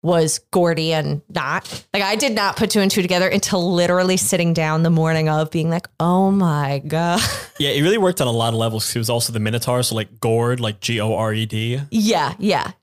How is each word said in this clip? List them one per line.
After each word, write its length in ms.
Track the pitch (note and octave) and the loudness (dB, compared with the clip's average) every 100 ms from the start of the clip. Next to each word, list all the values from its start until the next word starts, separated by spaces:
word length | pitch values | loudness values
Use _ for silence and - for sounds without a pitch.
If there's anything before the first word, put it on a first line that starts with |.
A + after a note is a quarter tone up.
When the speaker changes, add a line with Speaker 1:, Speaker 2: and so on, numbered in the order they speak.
Speaker 1:
was 380 | E3 F3 D#3+ - _ | 2 2 2 -2 _
Gordian 720 | F#3 F3 D#3+ D#3+ D#3+ D3 D3 _ | 0 2 2 0 0 0 -4 _
knot. 560 | - C3+ E3+ - - - | -6 -4 -4 -6 -16 -6
Like, 80 | G3+ | -2
I 120 | G3 A3 | 0 0
did 180 | C#4 | 0
not 220 | G#3+ G3 - | 2 0 0
put 140 | G#3 | 0
two 100 | G#3 | 2
and 100 | G3 | 2
two 100 | G3 | 2
together 260 | F3+ F3+ F#3 | 0 2 2
until 440 | G3+ - F#3+ F3 | 0 0 0 0
literally 460 | F3 F3 F3+ F#3 F3+ | 2 2 2 2 0
sitting 340 | - F3+ E3+ | 0 0 2
down 300 | E3 D#3 D#3 | 2 0 2
the 80 | E3 | 2
morning 400 | E3 D#3+ D#3+ D#3 | 4 2 2 0
of 200 | D3+ D#3 | 0 0
being 200 | E3+ D#3+ | -2 -2
like, 180 | E3 - _ | -2 -6 _
"Oh 320 | E3 F3+ G3 | 0 2 4
my 500 | G3 F3 D3 C#3 C#3 C#3+ | 2 2 0 -2 -4 -2
God." 340 | D#3+ E3+ F3 - | -2 0 0 -2
<laughs> 40 | - - - | -6 -12 -4
Speaker 2:
Yeah, 140 | C#3+ | -2
it 120 | C#3 | 2
really 160 | D#3 A3 | 2 4
worked 220 | F#3+ F3 | 2 2
on 60 | B2+ | 0
a 60 | |
lot 160 | A#2 A#2 | 0 0
of 60 | A2+ | 0
levels 260 | A2+ A2 | -2 -2
'cause 80 | - | -4
he 40 | A#2+ | -4
was 100 | A#2 | -2
also 240 | A#2+ - | -2 -2
the 60 | A2+ | -2
Minotaur. 420 | G#2+ A#2 A#2+ B2 | -2 -2 -2 0
So, 100 | B2 | 0
like, 240 | A2+ G#2 A2 | -4 -6 -4
Gord, 380 | A#2+ A2+ A#2+ B2 | 0 0 0 -2
like, 220 | A2+ G#2 | -4 -6
G 200 | - A#2 | -4 -2
O 140 | G#2+ | -2
R 180 | G2 A2 | -2 -2
E 140 | G#2+ A2 | -2 -4
D. 340 | A2 A2+ B2 C#3+ | -4 -4 -6 -4
Speaker 1:
Yeah, 420 | A3+ G#3+ G3+ C#3 F3 | -2 0 0 -2 -2
yeah. 320 | G#3 D#3+ - - | -2 -2 -4 -12